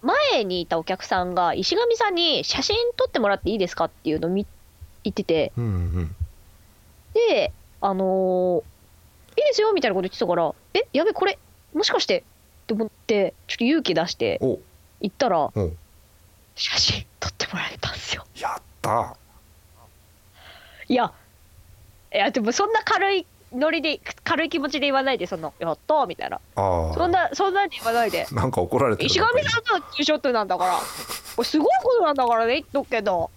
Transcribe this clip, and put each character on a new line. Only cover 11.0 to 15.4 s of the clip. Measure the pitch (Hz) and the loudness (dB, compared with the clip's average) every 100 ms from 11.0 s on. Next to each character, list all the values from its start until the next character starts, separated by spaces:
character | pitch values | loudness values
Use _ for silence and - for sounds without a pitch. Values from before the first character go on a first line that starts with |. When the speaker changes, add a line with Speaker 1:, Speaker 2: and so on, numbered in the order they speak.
Speaker 1:
べ、 | 359 | 0
こ | - 381 | 2 -2
れ、 | - - - _ | -2 -12 -20 _
も | 311 | -2
し | 415 | 0
か | - | 0
し | - | 0
て」 | 185 - - _ - | -2 -2 -20 _ -20
っ | - | -6
て | 214 | -4
思 | 220 | -4
っ | _ - | _ -2
て、 | 214 190 - - | 0 0 -4 -12
ち | - | -2
ょ | |
っ | |
と | |
勇 | 240 320 | 2 2
気 | - 165 | 2 0
出 | 170 | 0
し | |
て | - 113 - | -2 -2 0
Speaker 2:
お。 | 135 - - - - _ | -2 -2 -6 -20 -20 _
Speaker 1:
行 | 202 | -8
っ | - | -2
た | 254 | 0
ら、 | 175 | 2